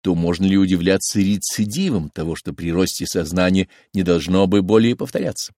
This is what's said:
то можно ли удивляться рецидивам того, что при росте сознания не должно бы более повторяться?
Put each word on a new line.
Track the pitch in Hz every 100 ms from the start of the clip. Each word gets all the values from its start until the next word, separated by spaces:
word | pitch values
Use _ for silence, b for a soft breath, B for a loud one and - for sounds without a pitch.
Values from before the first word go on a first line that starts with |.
то | 95
можно | 87 85 87
ли | 95 95
удивляться | 95 92 87 95 - 107
рецидивам | 98 101 - - 104 117 190 110 76
того, | - 80
что | 78 -
при | 73 85
росте | 82 90 - 87
сознания | 95 78 87 92 95 92 b b
не | 98
должно | 90 85 78 92 95
бы | 101
более | 92 110 117 123
повторяться? | 135 - 95 - -